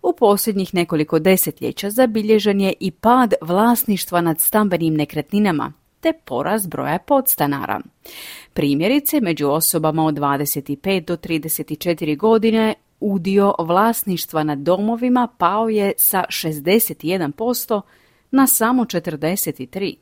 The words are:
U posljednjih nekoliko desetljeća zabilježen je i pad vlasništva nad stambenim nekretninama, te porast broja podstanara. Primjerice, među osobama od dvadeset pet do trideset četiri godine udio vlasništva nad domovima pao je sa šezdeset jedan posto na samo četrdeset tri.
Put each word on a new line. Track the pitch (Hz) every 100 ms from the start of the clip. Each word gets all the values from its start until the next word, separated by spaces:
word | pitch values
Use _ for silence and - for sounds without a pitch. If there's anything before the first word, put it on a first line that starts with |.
U | -
posljednjih | 339 226 202 - 196 185
nekoliko | 180 170 160 151 160
desetljeća | 165 185 - - 123 - 196
zabilježen | 214 254 220 214 214 208 196
je | 190 -
i | 185
pad | - 220 254 240 196
vlasništva | 160 180 233 240 - 196 - 175
nad | 170 156
stambenim | - 214 208 175 165
nekretninama, | 156 147 151 147 202 208 156 131 - _ _
te | 330 320 -
porast | 123 143 214 196
broja | - 135 165
podstanara. | - 277 262 - 143 139 - 101 - _ - - - - -
Primjerice, | - 147 143 180 285 285 302
među | 202 156 143
osobama | 147 160 165 156 156 156
od | 143
dvadeset | 143 139 147 - 139 143
pet | 196 196 160
do | 170
trideset | - 160 156 - 151 147
četiri | 175 165 156 151
godine | 220 226 220 220 220 208 _ _
udio | 208 196 170 196 202 -
vlasništva | 165 175 226 226 - 175 - 160
nad | 151 143
domovima | 143 185 208 233 254 247 240 _
pao | 175 202 226
je | 214 196 -
sa | - 190 175
šezdeset | - 165 156 143 214 - 160
jedan | 156 185 151
posto | - 226 240 - 208 - _ _ _ _
na | 262 262
samo | - 226 254 233
četrdeset | 175 165 151 156 190 - 143 131
tri. | 190 196 101